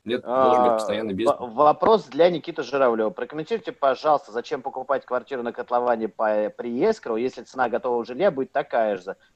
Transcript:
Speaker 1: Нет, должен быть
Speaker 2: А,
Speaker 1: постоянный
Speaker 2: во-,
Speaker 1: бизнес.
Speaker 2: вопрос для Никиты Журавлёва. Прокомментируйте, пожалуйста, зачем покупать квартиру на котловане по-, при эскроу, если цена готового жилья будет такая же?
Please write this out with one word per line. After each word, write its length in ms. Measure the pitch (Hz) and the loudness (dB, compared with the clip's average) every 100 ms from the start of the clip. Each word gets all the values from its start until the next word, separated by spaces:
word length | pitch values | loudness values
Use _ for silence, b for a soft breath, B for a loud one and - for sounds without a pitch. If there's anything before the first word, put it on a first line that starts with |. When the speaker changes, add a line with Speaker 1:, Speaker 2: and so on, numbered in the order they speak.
Speaker 1:
Нет, 180 | 107 123 | -6 -6
должен 400 | - 127 127 123 | -2 2 4 6
быть 80 | 123 | 4
Speaker 2:
А, 40 | |
Speaker 1:
постоянный 380 | 113 107 104 110 | 2 0 -4 -4
Speaker 2:
во-, 40 | 95 | -2
Speaker 1:
бизнес. 180 | 123 - | 0 0
Speaker 2:
вопрос 640 | 123 113 147 147 196 220 | -4 4 4 4 4 2
для 260 | - 139 175 | 2 2 2
Никиты 320 | 170 170 156 | 2 -6 -8
Журавлёва. 480 | 120 139 131 113 107 | -4 2 2 2 0
Прокомментируйте, 640 | - 120 151 156 226 - | -4 -8 -8 -6 -6 -6
пожалуйста, 580 | 131 139 127 151 143 - | -2 0 2 2 0 0
зачем 320 | 110 - 143 | -8 -6 -8
покупать 420 | 180 127 127 135 | -8 -10 -4 -4
квартиру 380 | - 123 117 135 | -2 -6 -4 -6
на 100 | 117 | -6
котловане 540 | 110 120 123 123 117 110 | -8 -2 0 2 0 -2
по-, 460 | - 110 107 107 - | -2 0 0 -2 -4
при 320 | 120 120 208 | -8 -2 0
эскроу, 280 | 220 127 110 | 0 -4 -4
если 260 | 127 - | -4 -6
цена 260 | 113 131 123 | -12 -4 -2
готового 360 | 120 127 120 | -2 -2 -2
жилья 260 | 113 127 196 | -4 0 0
будет 220 | 139 131 | 0 -4
такая 440 | 143 151 123 110 98 | -4 -2 0 0 -2
же? 200 | 90 92 _ | -6 -14 _